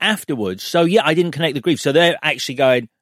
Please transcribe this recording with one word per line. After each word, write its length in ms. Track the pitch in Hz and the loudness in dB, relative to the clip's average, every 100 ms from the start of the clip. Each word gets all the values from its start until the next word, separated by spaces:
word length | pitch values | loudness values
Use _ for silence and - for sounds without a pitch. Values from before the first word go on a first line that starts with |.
afterwards. 640 | 190 208 - 135 98 95 | -2 -2 -4 -6 -6 -6
So 180 | - 175 | -4 0
yeah, 180 | 170 208 | 2 2
I 100 | 147 | 2
didn't 180 | 160 175 | 2 0
connect 220 | 143 165 | -2 -4
the 60 | 143 | -2
grief. 200 | 175 165 | -2 -2
So 120 | 143 | 0
they're 260 | 143 170 - | 2 2 2
actually 340 | 151 127 - 127 | -2 -4 -6 0
going, 320 | 131 127 117 _ | 2 2 0 _